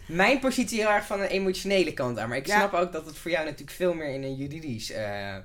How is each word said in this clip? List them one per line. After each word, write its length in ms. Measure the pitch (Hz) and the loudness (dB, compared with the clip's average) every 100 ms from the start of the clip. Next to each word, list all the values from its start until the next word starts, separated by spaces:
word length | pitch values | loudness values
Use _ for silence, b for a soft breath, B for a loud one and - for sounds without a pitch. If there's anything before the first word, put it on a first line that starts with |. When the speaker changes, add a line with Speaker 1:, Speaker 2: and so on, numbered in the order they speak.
| - | -2
Speaker 1:
mijn 320 | 170 208 269 | 4 6 6
positie 400 | 269 254 196 226 | 4 2 0 2
heel 100 | 214 | 4
erg 160 | 202 - | 2 2
van 140 | 202 | -2
een 60 | 190 | 0
emotionele 640 | 190 190 185 196 190 156 | 2 0 0 2 2 2
kant 240 | - 123 110 | 0 -2 -2
aan. 120 | 113 | -2
Maar 80 | 131 | -2
ik 100 | 196 | 2
Speaker 2:
Ja. 100 | 208 | 4
Speaker 1:
snap 160 | 202 | 4
ook 180 | 175 180 | 2 0
dat 140 | 160 156 | -2 -10
het 120 | 147 | -10
voor 140 | 165 | -2
jou 120 | 165 | 0
natuurlijk 280 | 156 143 139 | 0 -6 -12
veel 220 | - 180 | -2 0
meer 200 | 165 147 | 0 -4
in 100 | 135 | -6
een 120 | 135 135 | -6 -6
juridisch, 560 | 143 160 156 110 - | -6 -8 -8 -6 -6
eh, 120 | 107 | -4
juridisch 400 | 104 101 98 95 | -4 -4 -6 -8